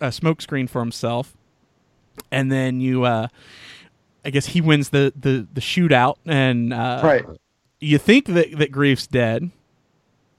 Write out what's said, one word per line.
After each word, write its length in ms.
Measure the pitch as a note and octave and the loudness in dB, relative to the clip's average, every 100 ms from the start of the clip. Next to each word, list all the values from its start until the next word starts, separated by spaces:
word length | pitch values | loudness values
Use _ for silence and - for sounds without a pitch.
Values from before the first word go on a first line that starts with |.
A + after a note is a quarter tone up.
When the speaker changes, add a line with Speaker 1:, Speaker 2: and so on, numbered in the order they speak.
Speaker 1:
a 100 | C3 | -8
smoke 300 | - E3 D#3 | -2 -2 -2
screen 260 | - C#3 B2+ | -6 -6 -4
for 120 | B2 | -6
himself. 580 | A#2 - A#2 A#2+ C3+ _ _ _ _ _ _ _ _ - - | -6 -6 -6 -6 -8 _ _ _ _ _ _ _ _ -20 -8
And 200 | C3+ C3 | -4 -2
then 300 | C3 C3 B2+ | -2 -2 -2
you, 220 | C3 B2+ | -2 0
uh, 240 | B2 A2+ A#2+ _ - - - - - _ _ _ C#3+ | 0 0 -4 _ -20 -20 -20 -20 -20 _ _ _ -4
I 40 | |
guess 160 | C3+ - | -4 -2
he 120 | F3 | 0
wins 280 | D#3+ D3 C3+ | 4 2 2
the, 240 | C#3 C#3 C3+ | 0 0 0
the, 300 | C#3 C3 G2+ | -2 -2 -4
the 80 | C3 | -8
shootout. 540 | - F3+ E3+ B2 B2+ - E3+ | -4 0 4 4 4 -2 -2
And, 480 | C#3+ C3 A#2+ A#2 | 0 2 0 -2
uh, 280 | A#2 B2 B2+ | -2 -4 0
Speaker 2:
Right. 220 | D#3 B2+ - E2 _ _ _ - | 2 2 0 -18 _ _ _ -10
Speaker 1:
you 180 | D3+ D3 | 0 2
think 280 | - B3+ G#3+ | 6 4 4
that, 300 | E3+ D#3+ D3+ | 0 0 0
that 140 | C#3+ | -4
Greef's 340 | C3+ C#3+ C3 - | 0 0 0 -2
dead. 440 | B2+ A#2 A#2 F3 _ _ _ _ _ _ _ _ | -2 0 -2 -6 _ _ _ _ _ _ _ _